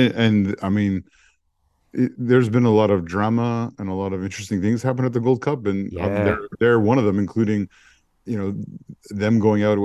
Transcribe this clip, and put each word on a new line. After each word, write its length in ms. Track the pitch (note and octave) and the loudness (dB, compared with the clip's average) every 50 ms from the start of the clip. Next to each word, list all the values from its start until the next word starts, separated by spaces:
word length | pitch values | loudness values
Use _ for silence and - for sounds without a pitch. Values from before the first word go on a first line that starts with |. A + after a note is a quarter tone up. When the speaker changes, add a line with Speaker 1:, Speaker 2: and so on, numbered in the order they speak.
| B2+ A#2 - | 2 2 2
Speaker 1:
and, 400 | A2+ A2+ A2 G#2+ G#2 G2 F#2+ G2+ - - | 2 2 4 4 4 2 0 -2 -4 -2
I 60 | F#2+ | -2
mean, 340 | G2+ G#2 G2+ G2+ F#2+ F2+ - - _ _ _ _ _ _ _ _ _ _ _ _ _ _ _ _ - | 0 0 0 0 -2 -2 -6 -10 _ _ _ _ _ _ _ _ _ _ _ _ _ _ _ _ -4
it, 180 | - B2+ A#2+ - - | -2 -2 -2 -2 -6
there's 320 | B2 A#2 B2 B2+ B2 A2 | 0 2 4 4 4 4
been 160 | A2 B2+ B2 | 2 2 4
a 60 | A#2 | 4
lot 200 | G#2+ G#2+ G#2+ G2+ | 4 4 4 4
of 140 | G2+ F#2+ E2 | 2 0 0
drama 680 | E2 F2+ G2+ G#2 A2 A#2 A#2 A#2+ A#2+ A#2 A#2 A#2 A#2 - - | -2 -2 -2 0 0 0 0 0 -2 -2 -4 -4 -6 -8 -10
and 120 | G#2 F#2+ | -8 -8
a 40 | F#2 | -6
lot 200 | F#2+ G2 G2 F#2+ | -6 -6 -6 -6
of 100 | F#2 F#2 | -6 -8
interesting 380 | F#2+ F#2 - G2+ - G#2+ F#2+ | -8 -10 -12 -8 -6 -4 -2
things 200 | F2+ G#2+ A#2+ A#2 B2+ | 0 0 -2 0 0
happen 220 | C3 B2+ B2 C3 | -2 -2 -2 -2
at 80 | B2+ A#2+ | -2 -2
the 60 | A#2+ | 0
Gold 220 | A#2 B2+ C3 B2 | 0 0 0 0
Cup, 240 | - C#3+ D3+ C3 A2 | 0 -4 -4 -2 -4
and, 220 | G2+ G2 G2 G2 - - - | -4 -4 -4 -4 -6 -6 -6
um, 120 | F2 F#2+ | -4 -4
Speaker 2:
Yeah. 120 | G2+ G2+ G2+ | -2 0 0
Speaker 1:
they're, 160 | G2+ G#2 G2+ G2+ - - - | 0 -2 -2 -6 -12 -4 0
they're 200 | A2+ A#2+ A#2+ A2+ | 2 2 4 4
one 180 | G#2 G#2 B2+ C3+ | 4 2 2 2
of 80 | A2 | 2
them, 140 | G#2 F#2+ G2+ | 2 0 0
including, 480 | G2+ F2 - A2+ A2+ G#2 G#2+ G#2 G2 - - _ _ _ _ _ _ _ _ _ _ | -2 -2 -2 -2 0 0 0 -2 -4 -6 -10 _ _ _ _ _ _ _ _ _ _
you 120 | B2 A#2 G#2 | -10 -8 -6
know, 180 | G2 G2 G2+ G#2 G#2 - - - - - - - _ - | -6 -6 -8 -8 -10 -12 -14 -18 -20 -20 -20 -20 _ -14
them 300 | G#2 G2+ G#2 G#2+ A#2 A2 | -6 -4 0 2 2 2
going 240 | G2+ A2 G#2+ G#2 G#2 | 4 2 2 2 2
out, 140 | G#2+ G#2+ G2+ G2+ | 2 2 2 0